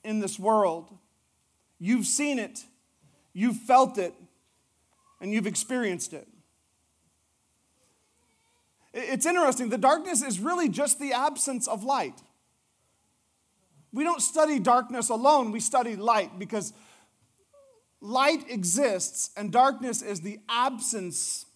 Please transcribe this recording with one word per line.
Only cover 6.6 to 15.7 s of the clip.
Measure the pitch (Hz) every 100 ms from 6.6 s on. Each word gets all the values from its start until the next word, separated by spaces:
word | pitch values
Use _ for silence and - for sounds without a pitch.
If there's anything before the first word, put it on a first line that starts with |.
| _ _ _ _ _ _ _ _ _ _ _ _ 523 _ _ _ _ _ _ _ _ _ _
I-, | 226
it's | 247 269
interesting, | 320 349 302 254 240
the | 226
darkness | 262 311 359 311
is | 277 185
really | 247 349 311
just | 175 285 -
the | 285
absence | 247 294 277 - 254 -
of | 220
light. | 240 277 143 - _ _ _ _ _ _ _ _ _ _ _ _ _ _ _ _ _
We | 226
don't | 311 320
study | - 320 311 285
darkness | 190 247 247 240 -
alone, | 226 269 302 233
we | 214
study | -